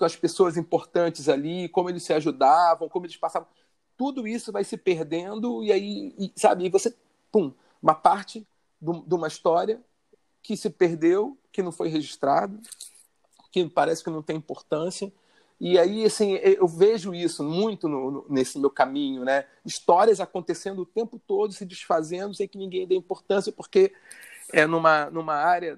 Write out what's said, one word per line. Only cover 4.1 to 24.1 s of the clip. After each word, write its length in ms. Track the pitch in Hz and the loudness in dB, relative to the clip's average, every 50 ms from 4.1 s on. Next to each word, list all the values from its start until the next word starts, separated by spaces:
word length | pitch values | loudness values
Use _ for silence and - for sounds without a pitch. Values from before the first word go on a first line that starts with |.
| 269 262 220 | -4 -6 -6
isso 260 | 214 233 233 - 220 | -6 -6 -8 -8 -8
vai 120 | 196 202 202 | -6 -6 -6
se 140 | - 240 | -6 -6
perdendo, 840 | - - 190 175 156 160 147 160 170 175 196 214 220 220 240 233 226 220 | -4 -2 -2 0 0 -2 -6 -6 -6 -6 -8 -8 -6 -6 -4 -4 -4 0
e 80 | 208 196 | 0 0
aí, 400 | 190 202 208 202 202 202 - - | 0 0 -4 -8 -8 -10 -12 -10
e, 140 | - 196 185 - | -8 -10 -8 -6
sabe, 300 | - - 220 208 180 180 | 2 2 2 4 2 -2
e 40 | 185 | 0
você, 260 | 180 - - 233 - _ _ _ _ _ _ _ | 0 0 0 0 -6 _ _ _ _ _ _ _
pum, 200 | - 214 165 135 - _ _ _ _ - | 0 0 0 0 -6 _ _ _ _ 0
uma 140 | - 160 156 | 2 2 2
parte 520 | - - 175 185 202 190 - - 220 208 _ _ _ _ _ _ _ | 4 4 2 2 2 -4 -14 -16 -18 -18 _ _ _ _ _ _ _
do, 220 | 156 156 175 160 | -6 -6 -6 -6
de 120 | 139 156 180 | -4 -4 -2
uma 140 | 170 160 | -2 -2
história 540 | 156 - - - 175 165 175 190 208 226 247 _ _ _ _ _ _ _ _ _ _ _ _ | -4 -6 -2 0 2 2 2 2 0 -4 -6 _ _ _ _ _ _ _ _ _ _ _ _
que 140 | _ - 208 | _ -8 -8
se 140 | - - 202 | -4 -4 -6
perdeu, 680 | - - 185 170 170 156 160 170 180 202 214 285 269 _ _ _ | 0 2 2 2 2 2 2 2 4 2 0 -4 -6 _ _ _
que 100 | - 202 | -6 -4
não 100 | 185 175 | -4 -4
foi 180 | 165 - 175 165 | -4 -4 -4 -2
registrado, 680 | 156 151 143 - - - 143 135 143 165 208 196 202 214 233 - - - - - _ _ _ _ _ _ _ _ _ _ _ _ | -2 -4 -6 -6 -8 -4 0 2 2 2 0 -2 -8 -14 -18 -20 -20 -20 -20 -20 _ _ _ _ _ _ _ _ _ _ _ _
que 160 | - 185 175 156 | -4 -2 -2 0
parece 340 | - 165 147 156 165 156 - | 0 0 2 2 0 -4 -4
que 60 | 175 | -8
não 120 | 160 156 | -8 -8
tem 160 | 151 - 160 | -6 -6 -8
importância. 760 | 160 - - 143 - - - 160 151 165 185 - - 196 196 _ _ _ _ _ _ _ _ _ - | -8 -8 -12 -14 -14 -8 -6 -6 -4 -4 -6 -6 -8 -12 -12 _ _ _ _ _ _ _ _ _ -8
E 180 | 180 175 180 | -2 2 4
aí, 280 | 175 170 190 208 220 220 | 4 4 4 2 0 0
assim, 300 | 208 - - 214 202 190 | 0 2 2 0 0 0
eu, 180 | 175 - 190 196 | 2 4 4 4
eu 140 | 196 185 | 4 2
vejo 460 | 170 165 165 196 214 226 202 165 202 175 | 0 4 4 4 4 4 2 -4 -8 -6
isso 300 | 175 175 165 - - 143 | -4 -4 -4 -4 -4 -6
muito 460 | 151 165 180 214 226 202 - - 156 | -4 -2 0 -2 -2 -2 -4 -4 -4
no, 220 | 147 131 131 135 | -4 -2 -4 -4
no, 140 | 143 - - - | -6 -8 -6 -2
nesse 280 | 143 131 127 - - | 0 0 0 0 -2
meu 120 | 139 139 135 | 0 0 0
caminho, 560 | - - 131 131 135 147 143 135 135 127 127 | 2 2 0 0 0 -4 -4 -4 -4 -4 -2
né? 200 | 135 139 139 139 _ _ _ - | 0 0 0 -2 _ _ _ -14
Histórias 560 | - - - - - 170 180 220 226 202 185 | -12 -10 -2 4 4 6 6 6 6 4 2
acontecendo 600 | 180 - - 185 170 - 170 - - 196 196 185 180 | 0 -8 -8 -10 -6 -6 -8 -6 -6 -10 -8 -8 -10
o 20 | |
tempo 340 | _ - 220 233 220 - 214 _ | _ -6 -6 -6 -6 -10 -16 _
todo, 240 | - 196 202 214 214 | -4 -2 -2 -2 -4
se 140 | 185 - 202 | -6 -10 -16
desfazendo, 680 | 175 165 - - - 180 160 160 156 175 180 196 208 185 | -16 -16 -14 -4 -2 -2 -2 -2 -4 -8 -8 -8 -10 -8
sem 140 | - 196 | -8 -8
que 100 | 190 - | -8 -8
ninguém 300 | 196 190 185 180 185 185 | -12 -12 -6 -6 -6 -2
dê 80 | 175 185 | 0 -2
importância, 560 | 185 180 - 185 - _ - 196 202 - - | -2 -2 -6 -12 -10 _ 0 0 0 0 -2
porque 400 | - - - - - 190 190 190 - _ _ - | -10 -12 -10 2 4 4 4 4 2 _ _ -20